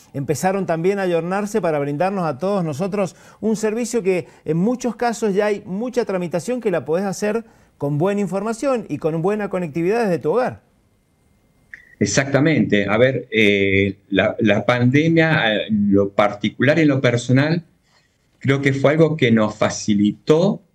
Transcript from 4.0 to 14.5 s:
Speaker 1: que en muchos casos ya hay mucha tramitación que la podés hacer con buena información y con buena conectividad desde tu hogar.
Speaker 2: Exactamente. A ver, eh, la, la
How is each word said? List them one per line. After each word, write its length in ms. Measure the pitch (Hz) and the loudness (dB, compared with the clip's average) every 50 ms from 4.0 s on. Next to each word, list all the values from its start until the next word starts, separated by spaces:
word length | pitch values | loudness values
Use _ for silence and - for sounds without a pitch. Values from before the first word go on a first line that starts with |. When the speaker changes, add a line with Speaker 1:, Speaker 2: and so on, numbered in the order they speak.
Speaker 1:
que 240 | 175 190 185 175 131 - - - _ | 0 0 0 -2 -4 -8 -14 -10 _
en 100 | 156 156 | -4 -2
muchos 400 | 165 185 226 254 233 - 240 214 | 0 0 0 0 -2 -4 -6 -4
casos 380 | - 247 240 220 226 226 208 185 | -2 -2 -4 -2 -2 -2 -2 0
ya 120 | 202 208 | 0 0
hay 160 | 208 208 202 - | 0 -2 -4 -6
mucha 400 | - 180 202 240 254 - 240 220 | -8 -8 -8 -6 -4 -4 -4 -2
tramitación 540 | - 196 185 180 165 - 170 - - 247 247 | -2 -2 -4 -4 -4 -4 -4 -4 -4 -6 -4
que 100 | 226 220 | -2 -2
la 160 | 175 156 123 | -2 -2 -2
podés 180 | 147 156 180 202 | -2 -2 -2 -2
hacer 400 | 196 180 - 208 214 214 233 226 - _ _ _ _ _ | -4 -4 -4 -4 -2 -2 -4 -6 -10 _ _ _ _ _
con 220 | _ 143 143 147 143 | _ -4 -2 -2 0
buena 240 | 170 196 202 202 | 0 0 0 -2
información 640 | 202 165 180 196 202 226 226 - 294 277 262 233 170 - | -2 -2 -4 -4 -4 -6 -6 -4 -2 -2 -2 -2 -4 -6
y 80 | 151 | -8
con 240 | - - 156 156 165 | -4 -4 -4 -2 -2
buena 300 | 160 196 208 214 208 196 | -2 -2 -2 -2 -4 -4
conectividad 540 | 190 185 180 156 135 170 165 180 214 233 233 | -4 -6 -6 -4 -4 -2 -2 0 0 0 0
desde 140 | 196 170 151 | 0 -2 -2
tu 140 | 117 151 | -2 -2
hogar. 300 | 180 240 254 208 117 - _ _ _ _ _ _ _ _ _ _ _ _ _ _ _ _ _ _ _ _ _ _ - - _ _ _ - | 0 0 -2 -2 -6 -10 _ _ _ _ _ _ _ _ _ _ _ _ _ _ _ _ _ _ _ _ _ _ -20 -20 _ _ _ -4
Speaker 2:
Exactamente. 880 | 104 101 - 143 131 135 - 131 147 165 156 - - - 104 104 98 98 | -4 -2 0 -2 0 0 0 2 2 2 2 2 2 2 2 0 0 0
A 80 | 104 | 2
ver, 320 | 113 123 131 127 - - - | 2 2 2 2 -2 -6 -2
eh, 640 | 110 110 110 101 101 98 98 98 98 98 98 98 95 - _ _ | 0 2 4 4 4 2 2 2 2 2 2 0 -2 -6 _ _
la, 260 | 98 95 98 107 - - | 0 2 2 2 0 0
la 240 | 113 101 | 2 2